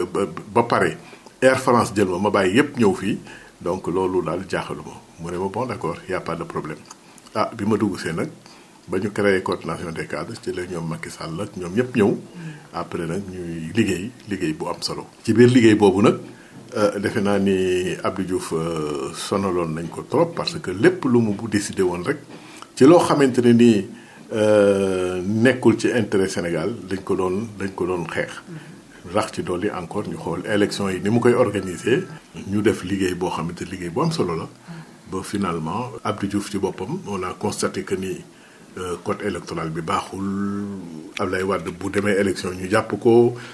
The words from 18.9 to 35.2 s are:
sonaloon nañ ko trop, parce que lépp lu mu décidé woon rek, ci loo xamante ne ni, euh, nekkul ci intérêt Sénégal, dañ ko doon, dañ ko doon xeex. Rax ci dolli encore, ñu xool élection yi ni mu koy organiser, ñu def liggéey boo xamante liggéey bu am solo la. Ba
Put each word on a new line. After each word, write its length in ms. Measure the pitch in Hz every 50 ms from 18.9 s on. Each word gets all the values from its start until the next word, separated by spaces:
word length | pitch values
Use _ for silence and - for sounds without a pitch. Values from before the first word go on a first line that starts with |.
| 73 69 67 73 80
sonaloon 540 | - - - 113 98 98 98 87 90 85 80
nañ 200 | 78 80 85 82
ko 140 | - - - -
trop, 180 | - 127 127
parce 320 | 127 - 85 80 - - 82
que 120 | - 95
lépp 340 | 92 95 120 180 185 - -
lu 160 | 135 120 120
mu 140 | 113 107 101 98 113 104
décidé 340 | 104 101 - - 101 - 95
woon 200 | 90 87 87 85
rek, 140 | - 151 - - - - - - - - - - - -
ci 100 | - 131
loo 140 | 143 175 170
xamante 400 | - - 156 143 139 131 123 131
ne 140 | 120 120 120
ni, 340 | 117 120 120 110 101 95 - - - - - - - - - 117
euh, 880 | 110 107 107 107 104 101 101 101 98 98 95 92 92 90 90 90 92 90
nekkul 560 | 98 107 110 113 131 127 127 - 117 101 -
ci 140 | - 101 87
intérêt 360 | 123 107 - - 98 95 92
Sénégal, 460 | - 104 87 85 85 78 82 101 117 - - 95
dañ 140 | 98 92 -
ko 100 | - 98
doon, 320 | 90 92 92 92 101 113 110 101 95
dañ 100 | 98 98 95
ko 120 | - 92
doon 180 | 87 92 87 85
xeex. 260 | 78 - - - - - - - - 170 156 - - - - - - - - - 90 85
Rax 200 | 107 104 - -
ci 100 | - 85
dolli 280 | 85 90 87 95 104
encore, 360 | - 90 85 82 - 101 104 98
ñu 80 | -
xool 300 | 80 80 87 82 90 -
élection 420 | 110 107 101 101 98 - - 101 98
yi 120 | 95 90
ni 80 | 90 101
mu 120 | 117 120
koy 120 | 120 123 120
organiser, 760 | 110 127 104 98 101 92 92 87 82 - 104 123 170 196 - 160 - - - - 85 80
ñu 140 | 95 98 107
def 240 | 104 107 92 - -
liggéey 300 | 90 98 95 95 92 92
boo 160 | 87 90 85
xamante 320 | - - 80 85 87 - 90
liggéey 240 | 85 95 92 87 87
bu 100 | 82 117 160
am 100 | 165 160
solo 220 | - 107 87 82
la. 140 | 80 - - - - - - 170 - - - - - - -
Ba 120 | - 95